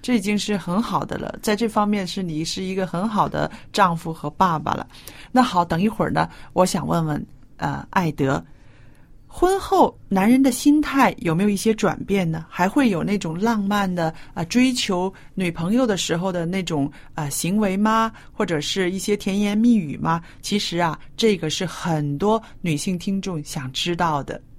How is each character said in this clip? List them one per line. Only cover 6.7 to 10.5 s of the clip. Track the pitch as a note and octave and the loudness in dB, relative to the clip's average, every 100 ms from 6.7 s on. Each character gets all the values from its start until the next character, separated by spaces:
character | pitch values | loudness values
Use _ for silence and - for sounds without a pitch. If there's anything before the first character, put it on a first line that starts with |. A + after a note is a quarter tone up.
| F3 D3 | 2 0
问 | E3+ D#3+ | 0 0
问， | D3 - - - - | -2 -6 -16 -20 -6
呃， | D3+ C#3+ - | -6 -6 -4
艾 | G3 E3+ | -2 -2
德， | C#3+ C3+ D3 - - - - - - - - - | 0 0 0 -4 -20 -20 -20 -20 -20 -20 -20 -18
婚 | - F4 G4 | 0 2 2
后 | - F#4+ B3+ - - | 2 4 4 2 -2
男 | G3 G3+ | 2 4
人 | B3+ | 6
的 | C4+ | 4